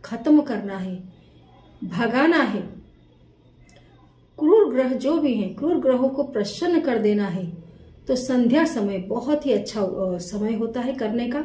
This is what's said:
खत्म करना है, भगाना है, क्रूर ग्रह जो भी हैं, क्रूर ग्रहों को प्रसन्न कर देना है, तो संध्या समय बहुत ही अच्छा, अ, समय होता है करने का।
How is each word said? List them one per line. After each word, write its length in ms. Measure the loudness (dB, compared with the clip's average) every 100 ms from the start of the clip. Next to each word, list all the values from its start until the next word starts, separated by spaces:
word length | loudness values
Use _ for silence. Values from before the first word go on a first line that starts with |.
खत्म 360 | -10 -6 4 4
करना 380 | 4 -4 -4 -8
है, 260 | -8 -10 -14 -20 -20 -20 -20 -20 -20 -14
भगाना 580 | -8 -2 0 2 4 4
है, 180 | 2 -2 -6 -14 -20 -20 _ _ -20 _ _ _ -20 -20 -20 -20 -20 _ _ -2
क्रूर 360 | 6 6 6
ग्रह 180 | 2 0
जो 260 | 0 0 2
भी 160 | 2
हैं, 200 | 0 -2
क्रूर 240 | -2 -2 0
ग्रहों 300 | 2 2 0
को 140 | 0
प्रसन्न 580 | -4 -2 -4 -2 0 0
कर 180 | 0 0
देना 280 | 2 2 0
है, 260 | -4 -6 -10 -18 -20 -20 -20 -4
तो 80 | -2
संध्या 480 | 0 2 4 4
समय 340 | 2 0 -2 -4
बहुत 480 | -4 -6 0 -2 2
ही 60 |
अच्छा, 300 | 0 0 -4
अ, 360 | -4 -2 -4 -4
समय 360 | -6 -4 -4
होता 260 | -2 -4 -4
है 120 | -4
करने 360 | -4 -4 -2 -4
का। 120 | -4